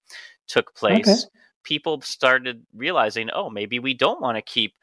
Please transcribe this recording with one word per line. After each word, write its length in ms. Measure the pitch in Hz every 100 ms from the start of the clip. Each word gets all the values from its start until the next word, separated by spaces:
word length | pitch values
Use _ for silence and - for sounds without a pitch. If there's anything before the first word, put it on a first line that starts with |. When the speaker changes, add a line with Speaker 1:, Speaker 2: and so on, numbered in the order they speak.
| _ - - _ -
Speaker 1:
took 260 | 123 -
place, 340 | - 107 214 214 233 -
Speaker 2:
Okay. 100 | _ _ _ -
Speaker 1:
people 340 | 147 165 151
started 640 | - - 131 127 127 117 _
realizing, 560 | 107 147 165 110 113 110
"Oh, 180 | - 175
maybe 300 | 104 104 120
we 140 | 131
don't 280 | 127 143 269
want 160 | 127 110
to 40 |
keep 340 | - 120 107 -